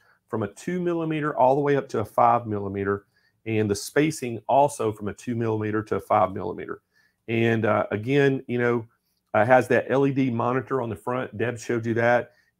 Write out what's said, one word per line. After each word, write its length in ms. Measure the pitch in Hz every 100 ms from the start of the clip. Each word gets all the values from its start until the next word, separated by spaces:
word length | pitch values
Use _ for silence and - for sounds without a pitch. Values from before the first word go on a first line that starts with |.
| _ _ _
from 160 | 110
a 60 | 101
two 300 | - - 180
millimeter 560 | 175 170 165 156 147 -
all 200 | 127 143
the 60 |
way 160 | 143 139
up 120 | -
to 100 | 117
a 60 | 104
five 400 | - 120 117 113
millimeter, 600 | 104 98 98 98 101 - _ _ _ 113
and 200 | 110 104
the 80 | 101
spacing 640 | - 143 156 151 123 117 -
also 440 | 131 143 - 110
from 160 | 104 101
a 60 |
two 220 | - - 117
millimeter 460 | 113 110 107 107
to 140 | 104 101
a 40 |
five 320 | - 107 95
millimeter. 500 | 98 95 85 82 - _ _ _ _ -
And, 380 | 117 117 113 107
uh, 220 | 104 -
again, 540 | 104 117 143 139 135 -
you 140 | 120
know, 260 | 120 120 113 _ _ _ _ 107
uh, 80 | 113
has 220 | 127 117
that 180 | 120 -
L 180 | 131 139
E 40 |
D 200 | 135 131
monitor 500 | 117 120 127 - 135
on 80 | 117
the 60 | 101
front. 420 | - 127 123 104
Deb 220 | 113 113
showed 260 | - 120 113
you 80 | 113
that. 360 | 117 120 117 _ _